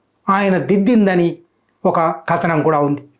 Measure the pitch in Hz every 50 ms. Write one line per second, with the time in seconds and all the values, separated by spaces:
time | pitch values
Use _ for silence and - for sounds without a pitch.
0 | _ _ _ _ _ - 196 196 202 196 190 175 143 131 190 202 196 196 254 226
1 | 208 190 185 175 175 170 170 - _ _ _ _ _ _ _ _ - 190 - 180
2 | 165 160 165 - - - 165 170 - 170 165 156 143 160 156 147 147 143 143 139
3 | - - _ _